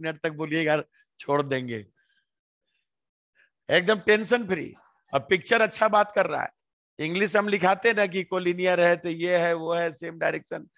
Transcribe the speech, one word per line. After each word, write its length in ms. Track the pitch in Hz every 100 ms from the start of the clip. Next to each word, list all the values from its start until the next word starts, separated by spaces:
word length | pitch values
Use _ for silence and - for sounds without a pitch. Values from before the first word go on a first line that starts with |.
मिनट 200 | 160 151
तक 100 | 165
बोलिएगा, 480 | 151 156 160 156 151 - _ _ -
छोड़ 220 | - 143
देंगे, 400 | 139 131 123 113 98 _ _ _ _ _ _ _ _ _ _ _ _ _ _ _ _ _ -
एकदम 320 | 160 180 214
टेंशन 460 | 208 214 214 240 202
फ्री। 260 | 175 - - _ _ _
अब 140 | 139 139
पिक्चर 320 | 190 - 233
अच्छा 260 | 220 - 220
बात 240 | 208 208
कर 140 | 202 175
रहा 160 | 147
है, 80 | - - _ _ _ -
इंग्लिश 380 | 156 180 202 208
हम 120 | 208
लिखाते 440 | 202 180 196 233
ना 120 | 214 202
कि 140 | 185
कोलिनियर 560 | 180 185 180 180 180 180
है 160 | 175 170
तो 120 | 175
ये 280 | 165 175 180
है 140 | 170
वो 180 | 170 160
है, 180 | 170 170
सेम 260 | - 165 165
डायरेक्शन, 500 | 156 160 - 165 -